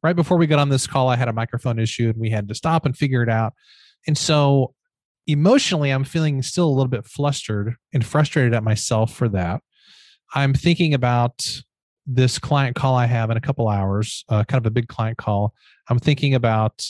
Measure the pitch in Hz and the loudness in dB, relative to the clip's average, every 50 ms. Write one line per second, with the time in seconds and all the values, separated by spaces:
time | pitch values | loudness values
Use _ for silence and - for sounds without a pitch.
0 | - 160 180 170 165 - 180 170 170 151 151 147 143 143 139 131 - - - 139 | 0 0 0 0 0 2 2 2 4 4 4 2 2 2 2 0 -2 -2 -2 0
1 | 127 131 123 120 131 120 110 113 113 113 - 123 - 123 117 113 113 110 - - | 2 2 2 0 0 -2 -2 -4 -4 -4 -6 -6 -4 -4 -2 0 -2 -2 -2 0
2 | 117 113 110 113 113 113 113 107 104 101 107 - - 165 160 160 - 147 127 - | 0 0 0 -2 -2 -2 -2 -4 -4 -6 -10 -6 -2 0 0 0 0 0 -2 0
3 | - 139 131 123 120 117 113 110 113 107 - _ _ _ _ _ _ _ _ _ | -2 0 2 2 2 2 2 0 0 -2 -4 _ _ _ _ _ _ _ _ _
4 | _ - 151 - - - 160 147 143 139 139 139 131 - _ _ _ _ _ _ | _ -4 -2 -2 0 0 2 4 4 4 4 4 2 0 _ _ _ _ _ _
5 | _ _ _ _ _ - 151 143 151 185 240 285 - - 190 160 147 139 135 131 | _ _ _ _ _ -2 0 2 4 6 4 4 4 2 -2 0 0 0 0 0
6 | 135 - - 165 160 156 143 135 127 - - - 180 160 139 131 135 127 127 113 | -2 -2 -2 -2 0 0 0 -2 -4 -4 -2 0 2 2 2 2 2 0 0 -4
7 | 101 - - - 143 147 135 - - - 107 104 101 110 120 _ _ _ - 135 | -6 -10 -8 -4 -2 -2 -2 -4 -6 -6 -4 -4 -4 -4 -6 _ _ _ -4 -4
8 | 113 - - 147 151 143 - 156 131 120 117 117 110 110 107 104 - - 120 110 | -4 0 2 2 2 2 2 2 2 2 2 2 2 0 0 0 0 -2 0 0
9 | 110 110 - - 127 117 101 95 90 87 90 - _ _ _ _ _ _ - - | 0 -2 -2 -2 -2 0 0 0 -2 -2 -4 -6 _ _ _ _ _ _ -20 -20
10 | - _ _ _ _ _ - 135 139 139 135 135 - 175 170 - 175 160 147 135 | -20 _ _ _ _ _ -2 0 0 2 0 0 2 0 2 2 2 0 0 0
11 | 123 123 120 120 120 120 - _ - - - - - _ _ _ _ _ _ _ | 2 2 2 2 0 0 -2 _ -10 -10 -10 -12 -14 _ _ _ _ _ _ _
12 | _ - 127 123 127 123 - - - - 147 143 139 127 120 - - 135 131 127 | _ -4 0 2 2 2 0 -2 -4 0 0 0 0 0 -4 -2 0 0 2 2
13 | 123 117 120 117 113 110 117 110 - - 139 - 117 110 104 101 98 95 98 101 | 2 2 0 0 0 0 -2 -4 -2 -4 -4 -2 0 0 0 0 0 0 0 -2
14 | 110 110 - - - - 113 107 107 - - 131 113 110 110 123 117 - - - | -2 -4 -6 -14 -6 -2 0 0 0 0 -2 -2 -2 0 -2 -2 -4 -4 -6 -6
15 | 113 110 113 - - - 104 101 104 104 - _ _ _ _ _ _ - 123 123 | -6 -6 -6 -6 -4 -4 -2 -2 -2 -2 -4 _ _ _ _ _ _ -2 -2 0
16 | - - 147 143 - 139 135 127 120 117 110 110 110 110 _ _ - - | 2 0 0 0 0 0 0 2 2 2 0 2 0 -2 _ _ -14 -14